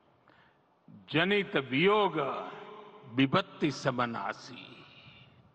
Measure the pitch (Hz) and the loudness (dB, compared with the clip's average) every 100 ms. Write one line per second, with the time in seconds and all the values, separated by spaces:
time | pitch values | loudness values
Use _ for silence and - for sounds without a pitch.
0 | _ _ _ _ _ _ _ _ - 110 | _ _ _ _ _ _ _ _ -20 -20
1 | 95 147 180 208 185 156 127 131 185 214 | -4 0 4 2 2 -2 0 4 4 6
2 | 196 156 135 113 92 - - - - - | 4 0 -2 -4 -8 -12 -16 -18 -20 -20
3 | 127 117 135 180 - - 160 135 143 123 | -8 0 4 2 0 -4 -4 -2 -2 0
4 | 120 110 101 107 - 120 - - - - | -2 -4 -6 -8 -12 -18 -18 -20 -20 -20
5 | - - - - - | -20 -20 -20 -20 -20